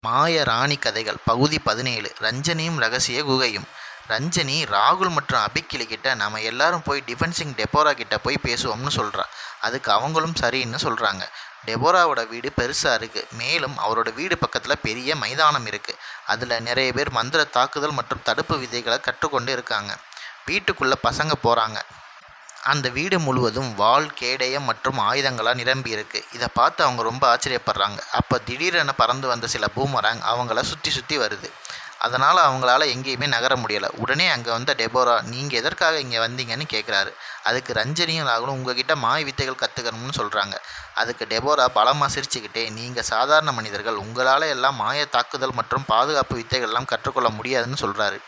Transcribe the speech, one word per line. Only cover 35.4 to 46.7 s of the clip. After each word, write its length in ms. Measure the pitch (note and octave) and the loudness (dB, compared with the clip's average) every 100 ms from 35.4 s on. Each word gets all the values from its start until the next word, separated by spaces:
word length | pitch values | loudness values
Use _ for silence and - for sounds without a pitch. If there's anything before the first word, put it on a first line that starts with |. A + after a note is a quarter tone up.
| C#3+ B2 | -4 -2
எதற்காக 440 | C3 - E3+ D#3+ | -2 2 2 2
இங்க 280 | C3 A#2 A2+ | -2 -2 -2
வந்தீங்கன்னு?" 340 | B2+ B2 A#2 D3+ | -2 -6 -6 -4
கேக்குறாரு. 400 | A2 G#2+ G2+ G2 - - - | -4 0 0 0 -6 -14 -6
அதுக்கு 280 | - A#2+ B2+ | -2 -2 -2
ரஞ்சனியும் 540 | A2+ A#2 D#3 E3+ D#3+ C#3+ | -2 0 0 0 0 0
ராகுலும், 300 | A#2 B2 C3+ | 0 0 -4
"உங்ககிட்ட 400 | B2+ B2 C3 D#3 | -4 -4 0 2
மாய 280 | A#2 C#3 | 2 2
வித்தைகள் 440 | C#3+ C3 C3+ C3 A#2 | 0 -4 -4 -2 -4
கத்துக்கணும்னு" 440 | - A#2 A2+ B2 C#3 | -2 -6 -6 -6 -4
சொல்றாங்க. 380 | G#2 G#2 G2 G2 - - - | -2 0 -2 -4 -10 -16 -8
அதுக்கு 300 | - A2+ A#2+ | -2 -2 -2
டெபோரா 420 | G#2+ A2 C3 D3 B2+ | -2 -2 2 4 4
பலமா 320 | A2 A2+ C#3+ C#3+ | 6 4 4 0
சிரிச்சுக்கிட்டே, 580 | C#3+ C3+ B2+ G#2 A2+ A2+ | -2 -4 -6 -6 -6 -6
"நீங்க 300 | A2 A#2+ B2 | -6 -8 -6
சாதாரண 500 | A2+ A2+ C3+ D3+ D#3 | -2 0 6 4 4
மனிதர்கள், 460 | B2 A2 G2+ G#2 G#2+ | -2 -4 -4 -2 -4
உங்களால 500 | G2+ A#2 C3 C3+ D#3 | -4 0 4 4 4
எல்லாம் 280 | C3 C3 C3+ | 2 2 2
மாய 300 | G#2+ C#3 C#3+ | -2 0 0
தாக்குதல் 460 | A#2+ B2 C#3 C3 | 0 0 -2 -4
மற்றும் 320 | B2 A2 B2+ C3+ | -2 -2 -2 2
பாதுகாப்பு 480 | A2 C3+ D3+ C3 | 2 4 2 0
வித்தைகள் 340 | B2+ A2+ B2+ | -4 -2 -2
எல்லாம் 160 | A#2 | 0